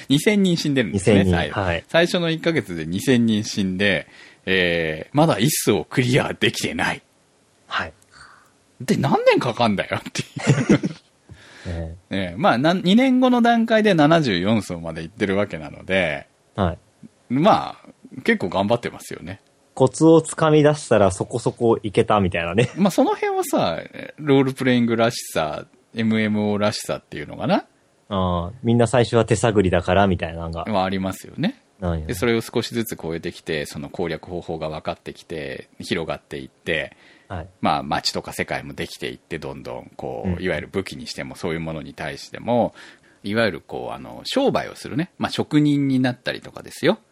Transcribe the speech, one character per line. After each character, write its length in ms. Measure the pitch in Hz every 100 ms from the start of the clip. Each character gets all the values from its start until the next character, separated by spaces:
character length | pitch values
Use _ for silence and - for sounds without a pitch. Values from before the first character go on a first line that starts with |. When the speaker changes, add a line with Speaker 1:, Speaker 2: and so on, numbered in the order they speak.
| -
Speaker 1:
二 120 | 139
千 240 | 226 208
人 120 | 190 170
死 140 | 151
ん 40 |
で 100 | 135
る 60 | 104
ん 20 |
で 60 | 98
す 120 | 113
ね。 140 | 101 95
Speaker 2:
二 0 |
千 20 |
人。 80 | 87
Speaker 1:
は 100 | 78
い。 40 |
Speaker 2:
は 240 | 107 92 85
い。 80 | -
Speaker 1:
最 160 | 165 170
初 140 | 185
の 100 | 170
一 120 | 160
ヶ 120 | 170
月 200 | 160 98 85
で 100 | 80
二 160 | 92
千 240 | 139 123 117
人 180 | 107
死 200 | 110 -
ん 140 | 95 92
で、 300 | 101 90 - - - - -
え 640 | 95 87 85 80 78 -
ー、 20 |
ま 160 | 139 160
だ 120 | 104
一 100 | 131
層 340 | - - 101 73
ク 180 | -
リ 140 | 123 139
ア 140 | -
で 200 | 92 107
き 80 | -
て 120 | -
な 200 | 82 92
い。 80 | - _ _ _ _ _ _ _
Speaker 2:
は 200 | - 147
い。 60 | - _ - - - _ _ _ _
Speaker 1:
で、 160 | 123 196
何 220 | 135 311 508
年 140 | 440
か 140 | 127
か 140 | 113 117
ん 80 | 95
だ 120 | -
よ 100 | 95
っ 60 | -
て 80 | -
い 540 | - - - 143 - 170
う。 40 | - - _ _ _ - - - 92
Speaker 2:
<laughs> 0 |
え 280 | 85 80 82 _
え。 40 | 98
Speaker 1:
え 160 | 90
え。 20 | 87
ま 140 | 185
あ、 60 | 120
な、 160 | 156
二 220 | 185 170 214
年 240 | 262 254
後 100 | 254
の 120 | 247
段 240 | 233 233 226
階 180 | 220
で 100 | 214 170
七 260 | 147 165
十 180 | 139 90
四 220 | 92 113
層 180 | - 87
ま 140 | 82
で 80 | 82
行 100 | 82
っ 20 |
て 120 | - 101
る 100 | 95
わ 120 | 104
け 100 | 82
な 120 | 76
の 120 | -
で、 440 | - 95 85 73 - _ _ -
Speaker 2:
は 180 | 90
い。 40 | - _ _ - _ _
Speaker 1:
ま 520 | 127 190 156 64 -
あ、 380 | - - - -
結 140 | - -
構 120 | 92
頑 180 | 90 104
張 80 | 120
っ 40 |
て 120 | -
ま 80 | -
す 160 | - -
よ 40 |
ね。 200 | 80 98 _ _ _
Speaker 2:
コ 160 | - 131
ツ 160 | - 160
を 160 | 165
つ 140 | 160 -
か 160 | 160
み 100 | 151
出 140 | 147 151
し 120 | -
た 120 | 110
ら 100 | 98
そ 160 | 92 107
こ 140 | 120
そ 120 | -
こ 280 | - 117 113
い 100 | 107
け 140 | 107 110
た 140 | 107
み 100 | 92
た 100 | 85
い 40 |
な 100 | 85
ね。 160 | 92 127 -
Speaker 1:
ま 140 | 196
あ、 20 |
そ 120 | -
の 120 | 285 415
辺 200 | 415 381
は 80 |
さ、 380 | 359 277 107 82 - - - -
ロ 240 | 147 135
ー 20 |
ル 100 | 131
プ 100 | 131
レ 120 | 131 123
イ 40 |
ン 60 | 117
グ 100 | 113
ら 140 | 113
し 60 | - -
さ、 320 | 92 78 76 - _ _ 113
エ 80 |
ム 180 | 113 110
エ 80 | 107
ム 220 | 107 104
オ 40 | 104
ー 20 |
ら 120 | 104
し 100 | -
さ 160 | - 69
っ 40 |
て 160 | - -
い 60 |
う 40 | 73
の 80 | -
か 120 | 113
な？ 180 | 220 - _ _ _ _
Speaker 2:
あ 380 | 98 92 87 85
あ、 20 | -
み 140 | 117 117
ん 20 |
な 80 | 113
最 200 | 127 113
初 100 | 117
は 100 | 110
手 100 | 107
探 280 | 120 104
り 80 | 92
だ 100 | 87
か 140 | 85 92
ら 100 | 101
み 120 | 87
た 120 | 82
い 40 | 82
な 80 |
の 80 | 82
が。 140 | 82 87
Speaker 1:
は 180 | 101
あ 60 | 95
り 100 | 95
ま 140 | 95
す 120 | 95 -
よ 80 | -
ね。 280 | 180 - _ _
Speaker 2:
な 140 | 90
ん 80 | 82
や。 40 | 78
Speaker 1:
で、 80 |
そ 140 | 123 123
れ 100 | 117
を 40 |
少 200 | - 120
し 140 | - 120
ず 100 | 110
つ 100 | -
超 200 | 80 82
え 40 |
て 120 | 85
き 100 | -
て、 240 | - 78 71
そ 140 | 80
の 100 | 71
攻 180 | - 85
略 200 | 78 -
方 120 | 90
法 180 | 80 80
が 100 | 78
分 120 | 78
か 100 | -
っ 80 | 82
て 140 | -
き 100 | 71
て、 440 | - 80 71 - - _
広 280 | - 92 78
が 100 | 71
っ 40 |
て 160 | _ 73
い 80 | 65
っ 40 |
て、 460 | _ - 80 65 - - _ _
Speaker 2:
は 140 | 92
い。 60 | 82 _
Speaker 1:
ま 180 | 95 76
あ、 60 |
街 280 | 69 80 -
と 100 | 92
か 120 | -
世 120 | - 90
界 180 | 69
も 100 | 67
で 140 | 69 85
き 100 | -
て 120 | 64
い 60 | 64
っ 20 |
て、 220 | _ 82
ど 160 | 71 67
ん 80 |
ど 140 | 62 62
ん、 140 | - -
こ 280 | 67 60 95
う、 20 |
Speaker 2:
う 60 | 85
ん。 40 |
Speaker 1:
い 40 | 90
わ 80 | 78
ゆ 60 |
る 80 | 65
武 120 | 98
器 100 | 95
に 140 | 71 -
し 60 | -
て 80 |
も、 120 | 69 65
そ 140 | 92
う 40 |
い 40 | 82
う 20 |
も 140 | 80
の 80 | 80
に 140 | 71 -
対 240 | 78 71
し 100 | -
て 100 | -
も、 360 | 101 120 101 - - - _ _
い 100 | -
わ 120 | 107 113
ゆ 80 |
る、 80 | 71 -
こ 240 | 64 62
う、 20 |
あ 60 | 123
の、 220 | 123 117 -
商 260 | 262 269
売 180 | 101 131
を 60 | -
す 120 | -
る 80 | 120
ね。 160 | 180 _
ま 120 | 104
あ、 20 |
職 280 | - 107 151
人 280 | 151 143 139
に 120 | 131
な 120 | 127
っ 100 | 120
た 100 | -
り 100 | -
と 100 | 127
か 100 | -
で 100 | -
す 140 | - 135
よ。 140 | 220 _